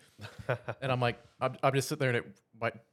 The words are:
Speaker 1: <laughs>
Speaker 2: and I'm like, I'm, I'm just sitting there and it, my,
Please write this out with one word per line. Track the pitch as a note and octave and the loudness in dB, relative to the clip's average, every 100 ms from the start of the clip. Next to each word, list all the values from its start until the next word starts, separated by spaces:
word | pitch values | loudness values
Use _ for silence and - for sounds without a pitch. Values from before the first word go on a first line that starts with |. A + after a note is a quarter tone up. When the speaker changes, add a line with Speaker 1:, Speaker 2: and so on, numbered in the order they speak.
| - - | -12 -18
Speaker 1:
<laughs> | G#2 - - A#2+ - - | -16 -8 -4 -4 -6 -6
Speaker 2:
and | C3+ | -2
I'm | B2 | 2
like, | A#2+ - - - | 0 -2 -10 -2
I'm, | C3 B2+ | -2 2
I'm | C#3+ | 2
just | C3 B2+ | 2 0
sitting | D3 | 0
there | C3 | 2
and | A#2+ | 0
it, | - - _ A2 | -2 -12 _ -4
my, | A#2 - - | -4 -4 -12